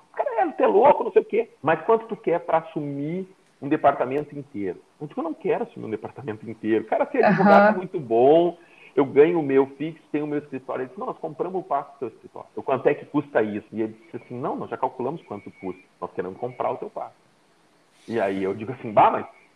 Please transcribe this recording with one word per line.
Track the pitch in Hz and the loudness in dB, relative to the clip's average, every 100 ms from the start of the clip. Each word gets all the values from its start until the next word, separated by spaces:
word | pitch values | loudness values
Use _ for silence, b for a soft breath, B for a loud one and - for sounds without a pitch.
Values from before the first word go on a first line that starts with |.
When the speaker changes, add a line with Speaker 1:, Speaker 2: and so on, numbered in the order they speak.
| _ - | _ -6
Speaker 1:
"Cara, | - 453 | -4 0
é, | 370 | -2
tu | - | 2
é | 269 | 2
louco, | 196 254 - | 6 6 4
não | 240 | 2
sei | 208 | 0
o | 202 | 0
quê. | 214 233 _ | 0 -4 _
Mas | 139 165 | 0 0
quanto | - 226 - | 2 0 0
tu | 202 | -6
quer | - 170 | -2 -2
pra | 170 160 | 0 0
assumir | 160 165 147 139 147 180 185 _ _ _ | 0 -6 -6 -6 -6 -6 -8 _ _ _
um | 139 | -2
departamento | 151 143 139 127 139 147 143 | 2 2 2 0 -4 -6 -10
inteiro?" | 135 101 95 - _ _ | -12 -8 -6 -6 _ _
Eu | 147 | -12
digo, | - | -8
"Eu | |
não | 320 | -8
quero | - 190 165 | -6 -2 -2
assumir | 233 - 113 | -4 -10 -8
um | |
departamento | 107 - - 117 107 113 | -8 -10 -12 -10 -10 -12
inteiro. | 107 107 110 - | -8 0 0 0
Cara, | - 233 | -2 0
ser | 269 208 | 2 2
advogado | 180 196 202 | 4 6 8
Speaker 2:
Aham. | 208 | 6
Speaker 1:
é | 208 | 4
muito | 185 180 | -4 -8
bom, | 127 113 131 160 175 170 B B B - | -2 4 6 6 4 -2 B B B -2
eu | 135 | 2
ganho | 127 156 175 | 6 6 4
o | |
meu | 143 135 135 139 | 2 2 2 -2
fixo, | 160 160 _ | -10 -10 _
tenho | 147 151 | -6 -4
o | |
meu | 147 | -6
escritório." | 147 131 127 123 | -6 -10 -8 -8
Ele | 131 | -8
disse, | 196 | -8
"Não, | 233 | -10
nós | 165 | -8
compramos | 160 - 165 185 | -10 -6 -6 -6
o | |
passo | - 139 143 | -4 -4 -4
do | - | -10
teu | 113 | -12
escritório. | - - - - - | -10 -18 -18 -14 -10
Eu, | |
quanto | - 131 - | -2 0 2
é | |
que | 147 - | 0 -2
custa | 147 143 131 | -4 0 0
isso?" | 107 104 - | 0 -2 -8
E | 107 | -6
ele | 110 110 | -6 -6
disse | - 117 | -16 -16
assim, | - 123 | -14 -10
"Não, | 156 220 | -8 -8
nós | 101 | -8
já | 113 | -6
calculamos | 131 - 123 165 | -6 -4 -6 -6
quanto | - 104 101 - | -10 -14 -14 -12
custa, | 95 87 _ _ | -12 -12 _ _
nós | 92 | -10
queremos | - 92 92 | -8 -8 -8
comprar | 123 127 117 | -10 -6 -6
o | 131 | -6
teu | - | -10
passo." | - 123 - _ _ _ _ _ _ _ _ - | -12 -14 -16 _ _ _ _ _ _ _ _ -6
E | 113 | -2
aí | 98 95 | -2 0
eu | 95 | -2
digo | 107 110 | -4 -8
assim, | 127 123 | -10 -2
"Bah, | 107 208 | 4 4
mas, | 156 - b b | 2 -6 b b